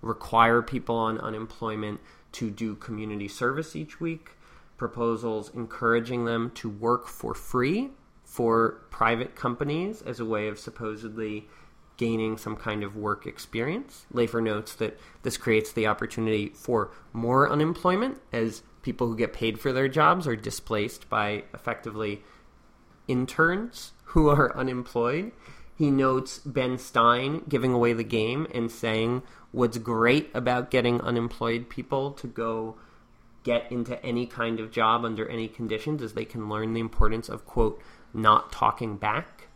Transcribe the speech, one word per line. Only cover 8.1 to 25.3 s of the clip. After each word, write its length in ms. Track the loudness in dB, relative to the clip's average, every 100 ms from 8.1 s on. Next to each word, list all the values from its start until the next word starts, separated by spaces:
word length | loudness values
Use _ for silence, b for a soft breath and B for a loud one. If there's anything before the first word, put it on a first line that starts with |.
| _
for 580 | -20 -2 2 4 2 0 -14
private 440 | 0 2 2 -2
companies 680 | -4 -4 -2 -2 -2 -4 -6
as 180 | -10 -8
a 40 |
way 240 | -2 -2 -2
of 100 | -6
supposedly 920 | -12 -10 -8 -8 -10 -8 -6 -6 -10 B B B -20 -4
gaining 400 | 0 0 0 -2
some 180 | -6
kind 300 | -8 -4 -4
of 120 | -4 -6
work 300 | -4 -4 -6
experience. 800 | -12 -8 -4 -2 -4 -8 -18 -8
Lafer 280 | 0 2 2
notes 340 | 0 -2 -6 -6
that 220 | -6 -6 B B
this 140 | -6 -4
creates 360 | 4 4 4
the 140 | 0 0
opportunity 640 | 0 -2 -2 0 0 -2
for 420 | -8 0 0 0 B B
more 380 | -4 2 4 4
unemployment 680 | 4 2 2 2 2 0 -6 -6
as 300 | -2 -2 -4 -16 -10 -8
people 180 | -2 -2
who 80 | 0
get 180 | -2
paid 260 | 0 -2 -2
for 100 | -2
their 180 | 2 2
jobs 380 | 4 4 4 0
are 80 |
displaced 760 | -2 -4 -10 -4 -2 -2 -6 -4
by 340 | -2 0 -2 -8
effectively 680 | -12 -8 -8 -8 -6 -6 -6 B B B _ _ _ _ -20 -2
interns 840 | -2 0 2 2 2 -4 -12 -18 -20 0
who 160 | 4 6
are 280 | 6 4 2
unemployed. 760 | -2 -4 -4 0 0 0 -4